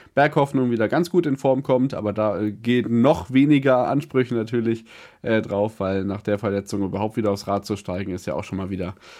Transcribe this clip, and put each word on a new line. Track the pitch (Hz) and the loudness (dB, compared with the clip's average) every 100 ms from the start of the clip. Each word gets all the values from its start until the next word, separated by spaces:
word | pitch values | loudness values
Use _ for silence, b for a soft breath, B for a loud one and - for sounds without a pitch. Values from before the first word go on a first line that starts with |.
| B | B
Berghoffnungen | - 147 151 143 135 123 | 0 2 2 0 0 0
wieder | 113 107 | 0 0
ganz | 151 175 | 0 0
gut | 180 156 | 0 0
in | 135 | 0
Form | 135 131 | 0 0
kommt, | 135 127 131 - | 2 0 0 -2
aber | 104 | -4
da, | 101 107 92 | 0 0 0
äh, | 107 | -4
geht | 101 117 123 - | -4 0 0 2
noch | 117 131 160 - | 4 4 2 2
weniger | 131 143 143 135 127 120 | 4 6 4 4 2 2
Ansprüche | 135 143 127 123 120 | 0 0 0 0 -2
natürlich, | 110 120 113 113 - B B B | -2 0 0 -2 -6 B B B
äh, | 113 110 | 0 0
drauf, | 107 101 110 - | 0 0 -2 -2
weil | 95 98 98 | -2 -2 -2
nach | 98 | -4
der | - 101 | -2 -2
Verletzung | 107 98 98 101 | -2 -4 -4 -4
überhaupt | 98 98 107 117 | -4 -2 -4 -2
wieder | 104 | -2
aufs | 101 - | -2 -2
Rad | 101 98 | -4 -4
zu | 101 | -8
steigen, | - 92 98 | -6 -8 -6
ist | 92 - | -8 -6
ja | 71 | -6
auch | |
schon | - 95 | -6 -8
mal | 95 | -6
wieder | 95 90 - B | -6 -8 -10 B